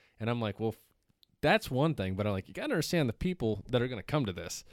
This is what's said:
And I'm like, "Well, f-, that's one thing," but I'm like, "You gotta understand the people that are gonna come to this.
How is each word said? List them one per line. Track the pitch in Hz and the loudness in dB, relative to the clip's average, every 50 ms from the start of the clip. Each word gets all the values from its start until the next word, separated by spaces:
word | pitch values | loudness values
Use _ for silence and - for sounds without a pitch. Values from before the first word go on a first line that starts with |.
| _ _ _ _ | _ _ _ _
And | 110 113 | -2 -2
I'm | 120 120 | 0 0
like, | 113 104 98 - | -2 -2 -2 0
"Well, | 110 113 107 | -2 -2 -2
f-, | - _ _ _ _ _ _ _ _ _ _ _ _ | -4 _ _ _ _ _ _ _ _ _ _ _ _
that's | - 147 202 220 - - | 2 4 4 4 2 0
one | 135 123 147 165 147 | 0 2 2 2 2
thing," | 107 95 92 95 | 0 -2 -2 0
but | 95 104 107 | 0 0 0
I'm | 101 | 0
like, | 95 - - | -2 -4 -6
"You | - | -10
gotta | - 254 311 262 | -8 -4 -2 0
understand | 170 147 - - 170 143 120 | 0 0 2 2 2 2 2
the | 107 | 0
people | - - 185 180 - 120 110 107 101 - - | 0 -2 -2 -2 0 0 0 0 0 -2 0
that | 123 123 | 0 2
are | 120 127 | 2 0
gonna | 127 101 - | -2 -6 -4
come | - - 151 131 101 | -2 0 0 0 0
to | 87 | -2
this. | 90 82 90 - - - - | -6 -8 -8 -10 -10 -12 -16